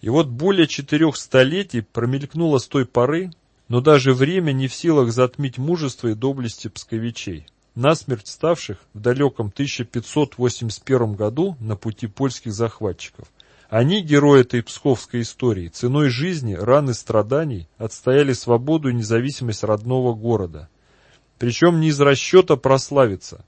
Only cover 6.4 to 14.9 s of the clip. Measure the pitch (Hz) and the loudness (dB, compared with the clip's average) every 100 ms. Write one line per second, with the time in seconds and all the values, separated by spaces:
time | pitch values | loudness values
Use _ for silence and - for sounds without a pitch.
6.4 | 120 - 113 - - 113 117 113 - 80 | -8 -10 -16 -16 -10 -8 -8 -8 -12 -12
7.4 | - _ _ - 135 160 - 120 - - | -16 _ _ -2 0 0 -2 -8 -8 -6
8.4 | 156 170 - 98 _ 104 113 127 143 - | -2 -2 -4 -14 _ -4 -2 0 0 -2
9.4 | 107 - 139 - 120 120 - 147 143 - | -8 -4 -6 -4 -8 -8 -4 -2 -2 0
10.4 | 123 - 117 - - 131 110 101 107 123 | -4 -2 -8 -10 0 0 0 -2 -4 -2
11.4 | 190 151 110 104 113 104 113 - 135 - | -4 -4 -8 -6 -8 -8 -12 -4 -4 -4
12.4 | 117 101 113 - 107 - - _ - _ | -10 -4 -4 -2 -6 -6 -14 _ -20 _
13.4 | _ _ _ 110 135 208 160 143 143 143 | _ _ _ 0 2 0 4 4 8 6
14.4 | 123 120 113 - 147 | 6 0 -6 -6 -2